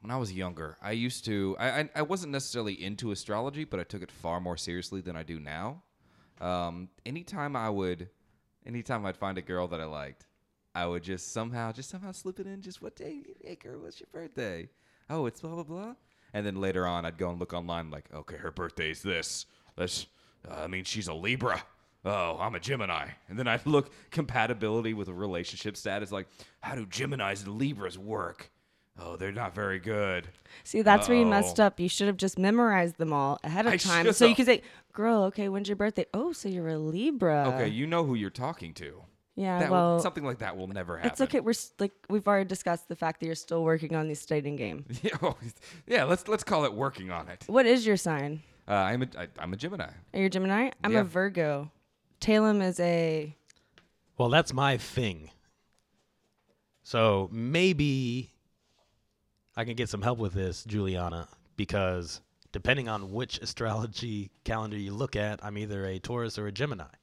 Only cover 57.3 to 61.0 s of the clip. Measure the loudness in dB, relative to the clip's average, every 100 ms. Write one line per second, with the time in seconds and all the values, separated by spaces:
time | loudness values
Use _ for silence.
57.3 | -2 0 4 6 6 4 2 0 -2 -6
58.3 | _ _ _ _ _ _ _ _ _ _
59.3 | _ _ -6 -6 -2 -4 0 0 0 -2
60.3 | 0 -2 -4 -4 -2 0 0